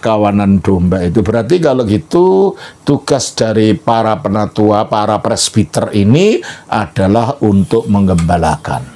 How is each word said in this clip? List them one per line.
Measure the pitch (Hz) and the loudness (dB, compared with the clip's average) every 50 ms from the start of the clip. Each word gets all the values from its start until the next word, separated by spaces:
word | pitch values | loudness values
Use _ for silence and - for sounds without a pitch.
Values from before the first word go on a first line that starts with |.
kawanan | - 120 110 107 104 104 101 101 101 98 98 95 | -2 0 0 2 2 2 2 2 2 2 2 2
domba. | 80 - 98 92 87 90 90 87 87 | 2 0 0 2 2 0 0 0 -2
Itu | 87 82 - | 0 0 0
berarti | - - 107 117 98 101 175 180 | 0 0 0 -2 0 0 0 0
kalau | 165 151 131 127 123 | 2 0 0 0 0
gitu | 104 104 107 151 - - 175 180 185 185 95 196 - 196 - - - - - | 0 0 -2 -2 0 0 2 2 4 4 2 2 0 -2 -6 -12 -20 -20 -8
tugas | - - 147 135 - - 147 135 117 - - - | -2 -2 -2 0 0 0 -2 -2 -2 -4 -4 -4
dari | 120 110 110 110 110 110 107 - | -2 0 0 2 2 2 2 0
para | - - 117 113 110 110 107 104 | 0 0 0 0 0 0 -2 -2
penatua, | - 101 98 107 107 95 - - 107 107 104 104 107 98 | -2 -2 -2 -2 -4 -4 -2 0 2 2 2 2 0 0
para | - 107 104 107 107 101 | -2 -2 0 0 -2 -2
presbiter | - 107 113 - - - - 110 101 - - - 107 104 - | -2 -2 -2 -2 -4 -4 -2 -2 -2 -2 -2 -4 -4 -2 0
ini | 107 98 107 127 156 190 214 226 - - - - - - | 0 2 2 4 4 4 2 0 0 -4 -8 -16 -16 -10
adalah | - - 110 104 - - - 98 95 101 117 117 127 - - - | -6 -6 -4 -4 -4 -4 -2 0 2 2 2 0 -2 -2 -2 0
untuk | 107 101 98 92 - - 113 113 | 2 2 2 2 2 0 -2 0
menggembalakan. | - 104 101 98 92 92 85 82 80 87 87 80 76 76 76 - - 67 65 - - - | 0 0 2 2 2 2 0 0 0 0 0 0 -2 -2 -4 -6 -8 -8 -8 -8 -12 -18